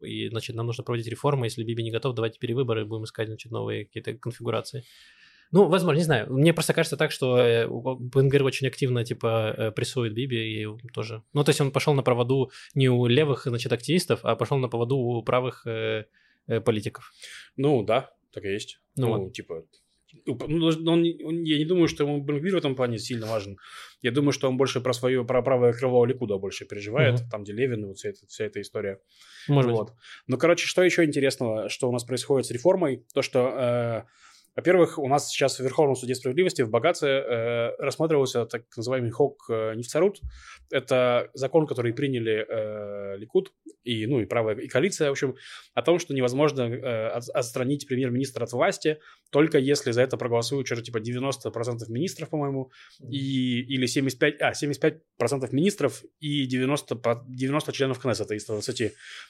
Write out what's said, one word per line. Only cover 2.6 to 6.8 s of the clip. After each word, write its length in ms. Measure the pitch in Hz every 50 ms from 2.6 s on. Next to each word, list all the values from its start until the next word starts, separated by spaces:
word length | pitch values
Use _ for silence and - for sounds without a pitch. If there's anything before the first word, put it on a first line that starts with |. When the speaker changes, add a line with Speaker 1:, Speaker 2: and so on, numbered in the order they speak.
| 135 117 113 110 107
Speaker 1:
будем 180 | 107 110 110 110
искать, 220 | 110 - - 110 110
значит, 240 | 110 - - 117
новые 340 | 113 110 110 110 107 107 104
какие-то 280 | - _ 113 110 113 113
конфигурации. 720 | 117 - 123 120 - 117 120 113 113 113 - - 127 - - - - - - _ _ - - _ _ _ _
Ну, 180 | 156 180 202 147
возможно, 280 | 175 190 170 180 143 156
не 40 | 175
знаю. 240 | 160 147 113 107 - 127
Мне 200 | 135 147 170 170
просто 200 | 180 165 - 160
кажется 240 | -